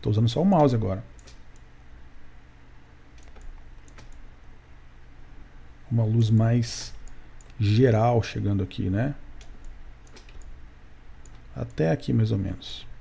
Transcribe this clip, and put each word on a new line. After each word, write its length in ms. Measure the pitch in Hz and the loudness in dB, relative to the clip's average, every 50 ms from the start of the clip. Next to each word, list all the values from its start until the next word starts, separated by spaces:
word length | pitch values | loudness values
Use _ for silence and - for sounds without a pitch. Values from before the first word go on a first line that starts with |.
Tô 80 | - 123 | 0 2
usando 180 | 107 104 117 | 4 4 4
só 140 | 117 120 143 | 4 4 4
o 40 | 165 | 4
mouse 300 | 196 196 165 151 139 123 | 6 8 8 8 6 6
agora. 280 | 110 107 101 95 101 113 - - - - - - - - - - - - - - - - - - - - - - - - - - - - - - - - - - - - - - - - - - - - - - - - - - - - - - - - - - - - - - - - - - - - - - - - - - - - - - - - - - - - - - - - - - - - - - - - - | 4 0 0 -2 -4 -6 -12 -18 -20 -18 -18 -20 -18 -18 -18 -18 -20 -20 -20 -20 -20 -20 -20 -18 -18 -18 -18 -16 -16 -16 -16 -16 -18 -20 -20 -20 -20 -20 -20 -20 -20 -20 -20 -20 -20 -20 -20 -20 -20 -20 -18 -18 -16 -14 -14 -14 -14 -16 -18 -18 -18 -20 -20 -20 -20 -18 -16 -16 -16 -16 -16 -18 -18 -18 -18 -18 -20 -20 -20 -20 -20 -20 -20 -20 -20 -20 -20 -18 -18 -18 -18 -16 -18 -18 -18 -18 -20 -18 -18 -20 -20 -8 -2
Uma 120 | 120 113 113 | 0 2 2
luz 280 | 110 110 117 113 104 | 4 4 4 4 6
mais 600 | 113 110 110 113 120 120 117 117 - - - - - - - - - - - - - - - - - - | 6 6 6 6 4 2 2 0 -4 -8 -10 -10 -10 -10 -10 -12 -12 -12 -14 -16 -16 -18 -18 -18 -4 0
geral 640 | 107 101 104 110 131 127 110 107 110 120 120 117 107 | 2 4 6 8 8 8 6 6 4 4 4 2 0
chegando 400 | - - 104 104 101 101 98 92 | 0 -4 -2 0 0 0 0 0
aqui, 260 | - - - - 92 | -2 -4 -4 -2 0
né? 240 | 95 101 123 143 143 - - - - - - - - - - - - - - - - - - - - - - - - - - - - - - - - - - - - - - - - - - - - - - - - | 2 2 0 0 -2 -6 -10 -14 -14 -14 -14 -14 -16 -14 -14 -14 -14 -14 -16 -16 -16 -18 -20 -20 -20 -20 -20 -16 -14 -14 -12 -12 -14 -14 -16 -18 -18 -20 -20 -20 -20 -18 -18 -18 -18 -16 -18 -18 -18 -18 -18 -14 -10
Até 360 | 127 120 117 - - 156 165 | -8 -8 -8 0 0 2 2
aqui 200 | 156 - - - | 2 0 0 0
mais 200 | 127 117 113 107 | 2 4 4 4
ou 60 | 113 101 | 2 0
menos. 500 | 98 95 92 - - - - - - - - - | 0 -2 -4 -6 -10 -12 -12 -12 -12 -12 -14 -14